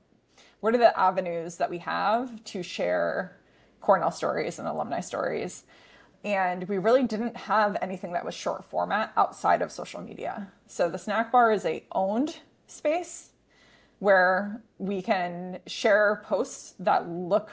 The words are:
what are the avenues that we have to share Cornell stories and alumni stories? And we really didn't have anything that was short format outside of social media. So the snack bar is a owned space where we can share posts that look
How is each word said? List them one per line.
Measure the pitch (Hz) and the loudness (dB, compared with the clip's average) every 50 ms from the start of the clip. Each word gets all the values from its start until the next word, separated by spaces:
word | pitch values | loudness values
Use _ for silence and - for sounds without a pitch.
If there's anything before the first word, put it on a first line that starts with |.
| _ _ _ _ _ _ _ - - - _ _ | _ _ _ _ _ _ _ -20 -20 -20 _ _
what | - 220 233 | 0 2 4
are | 240 | 6
the | 233 - - - | 6 6 6 6
avenues | 185 185 180 190 185 175 170 170 165 175 175 | 2 2 2 2 -2 -2 -4 -4 -6 -6 -4
that | - 170 - | -4 -4 -2
we | 175 175 | -2 -6
have | 165 165 165 170 180 196 214 240 262 254 233 214 - | -6 -4 -2 0 2 2 2 0 0 -4 -10 -14 -14
to | - - 190 | -10 -8 -8
share | 170 - - - 185 175 180 175 170 170 - - 190 175 - - _ _ _ _ _ _ _ _ | -8 -8 -6 -4 -2 0 0 0 0 0 -2 -4 -6 -8 -12 -20 _ _ _ _ _ _ _ _
Cornell | - - 196 180 - 175 | 2 4 4 4 4 0
stories | - - 156 147 - 165 156 - - - | -2 0 -2 -2 0 0 -2 -4 -6 -6
and | - 160 | -6 -6
alumni | - 151 - - - - | -4 -4 -4 -4 -6 -6
stories? | 190 - - 98 - - - - 147 185 - - - _ - - - - - - - _ _ _ - | -6 -6 -4 -4 -2 -2 -2 -4 -6 -6 -8 -10 -14 _ -20 -20 -20 -20 -20 -20 -20 _ _ _ -6
And | 208 208 190 190 180 180 180 180 175 | -4 -2 0 0 -2 -2 -4 -4 -4
we | 202 190 | -4 0
really | 175 220 247 277 | 2 4 4 4
didn't | 262 226 220 202 233 233 - | 4 2 0 -2 -4 -6 -6
have | 196 - - 196 220 214 208 190 - | -8 -4 0 2 2 2 2 0 -2
anything | - 185 190 180 - 170 | -4 -4 -6 -8 -8 -6
that | 175 - - | -6 -4 -4
was | 170 | -4
short | 180 - - 180 - - - | -8 -6 -4 -4 -6 -6 -10
format | - - 175 175 175 - 214 220 - - | -6 -4 -2 -2 0 0 -2 -2 0 2
outside | - 202 - - - - 175 175 165 | 2 2 2 0 -2 2 2 2 2
of | 175 - | 2 -4
social | - - - - - - | -4 -10 -10 -10 -10 -12
media. | 180 - - - - - - 214 202 - - _ _ - | -12 -12 -12 -10 -8 -8 -8 -8 -12 -14 -16 _ _ -12
So | - - 180 170 | -2 -2 0 0
the | 156 175 | 0 -4
snack | - 220 196 220 233 226 | -6 -2 -2 -2 -2 4
bar | - 247 240 220 | 4 6 6 6
is | 220 190 175 | 4 2 2
a | 160 160 - - _ | -2 -4 -4 -8 _
owned | - 190 190 190 208 233 294 311 - - - _ _ _ _ - | -4 -2 -2 0 0 0 -2 -2 -4 -10 -18 _ _ _ _ -12
space | - - - 302 311 349 349 - - - - - _ _ _ _ _ _ _ _ _ _ _ _ _ _ | -12 -2 0 0 0 0 -2 -4 -6 -6 -8 -10 _ _ _ _ _ _ _ _ _ _ _ _ _ _
where | 190 208 196 185 180 185 190 185 202 208 208 254 - _ _ _ | 4 6 6 6 6 6 4 2 0 -4 -8 -10 -14 _ _ _
we | 196 185 202 185 | -6 -4 -4 -4
can | 185 233 208 185 180 175 175 175 180 185 180 185 - | 0 0 0 0 0 -4 -6 -8 -8 -10 -10 -12 -12
share | - - - - 226 202 214 208 202 214 208 - | -12 -10 0 4 4 6 6 6 4 2 0 -2
posts | - 220 185 269 - - - - - - - | -2 -2 -2 -2 -4 -6 -10 -12 -14 -14 -4
that | 185 214 175 156 160 175 | 0 2 2 2 0 -2
look | 170 175 180 170 196 - 208 - | -6 -6 -2 0 0 0 0 -2